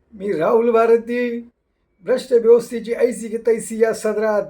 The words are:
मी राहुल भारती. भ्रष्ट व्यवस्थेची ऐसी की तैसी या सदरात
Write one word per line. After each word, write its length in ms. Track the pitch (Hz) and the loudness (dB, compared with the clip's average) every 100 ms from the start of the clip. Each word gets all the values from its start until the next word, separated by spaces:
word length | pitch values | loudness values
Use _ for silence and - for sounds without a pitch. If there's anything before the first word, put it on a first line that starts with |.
| _ | _
मी 180 | 214 196 | -10 -6
राहुल 380 | 165 175 233 233 | -2 2 2 2
भारती. 720 | 226 226 233 233 240 247 233 233 _ _ _ _ _ | 2 4 2 0 -4 -4 -6 -12 _ _ _ _ _
भ्रष्ट 280 | 180 247 - | -4 -4 2
व्यवस्थेची 600 | 240 220 233 233 233 220 | 2 6 4 4 -8 -6
ऐसी 340 | 233 240 208 220 | -2 -2 -2 -8
की 80 | 226 226 | -4 -2
तैसी 320 | 226 220 220 | -2 -2 -2
या 100 | 220 | 0
सदरात 480 | 208 214 208 220 208 - | 0 -4 -2 -2 -2 -4